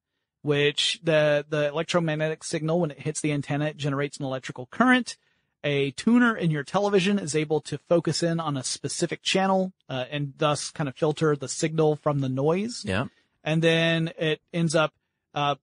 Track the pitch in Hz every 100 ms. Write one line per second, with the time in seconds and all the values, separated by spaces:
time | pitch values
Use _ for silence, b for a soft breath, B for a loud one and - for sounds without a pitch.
0 | _ _ _ _ 147 143 147 - - -
1 | 165 156 151 147 147 151 147 147 165 180
2 | 165 151 156 160 - 165 156 175 160 135
3 | 156 151 151 147 - 147 151 147 143 139
4 | 147 - 139 131 - - 127 - 254 254
5 | 226 - _ _ _ _ 143 143 139 -
6 | 220 240 240 220 170 151 131 190 202 202
7 | 185 202 165 151 151 151 - 143 - 170
8 | 165 - 170 165 160 135 - - 135 -
9 | 175 - - 190 190 190 185 - - 131
10 | 127 147 143 - 151 143 - - 143 -
11 | 156 147 160 143 131 - 165 160 156 151
12 | 151 143 131 131 147 180 226 - 214 95
13 | - - _ _ 151 160 165 165 165 165
14 | 160 - 160 151 _ 175 165 160 151 -
15 | _ _ _ 147 143 143